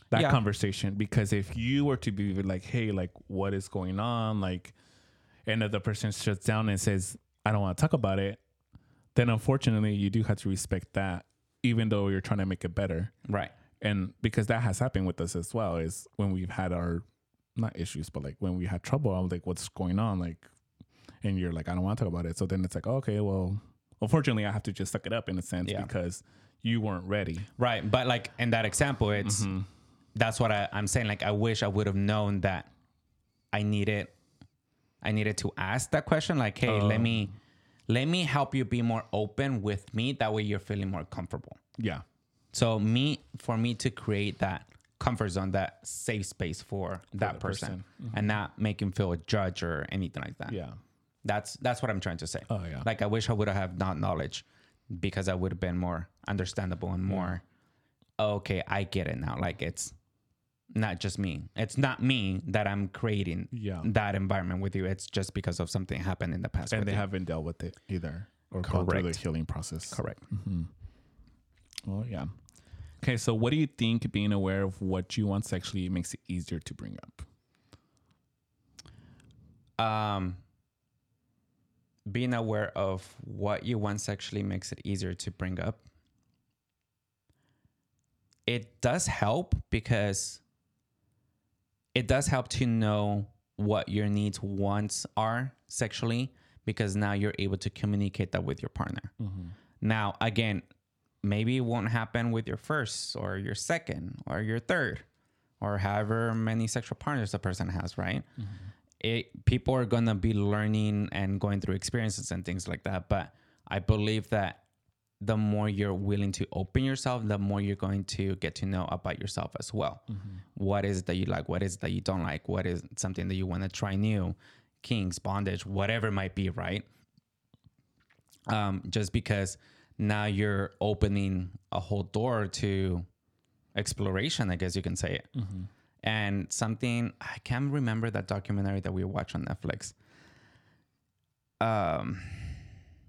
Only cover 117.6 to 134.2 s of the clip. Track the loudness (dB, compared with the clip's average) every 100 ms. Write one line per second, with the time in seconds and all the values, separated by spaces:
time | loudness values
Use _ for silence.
117.6 | 0 0 0 0 -2 -2 -2 0 -4 -2
118.6 | -2 -2 -2 -4 -4 -4 -4 -4 -6 -6
119.6 | -6 -2 -2 -4 -10 -10 -10 -12 -14 -4
120.6 | 0 2 2 0 0 -2 0 -2 -2 -2
121.6 | -2 -2 -4 -2 0 -2 -2 -4 -2 -2
122.6 | 0 -4 -6 -4 -4 -2 -2 -2 -2 -2
123.6 | -4 -4 -2 2 2 2 0 -4 -12 -20
124.6 | _ _ -4 -2 0 -2 -2 0 0 -4
125.6 | -4 0 0 2 0 0 -2 -2 -2 -2
126.6 | -4 -4 -6 _ _ _ _ _ _ _
127.6 | -20 _ _ _ _ _ _ _ -2 0
128.6 | 2 -2 -2 -2 0 -2 0 0 0 -6
129.6 | -18 -20 _ -2 2 2 2 2 2 2
130.6 | -2 0 0 4 4 4 2 0 -2 -10
131.6 | -4 -4 0 -2 0 -2 0 0 -2 -2
132.6 | 0 0 0 -2 -4 _ _ _ _ _
133.6 | _ -4 -2 -2 0 2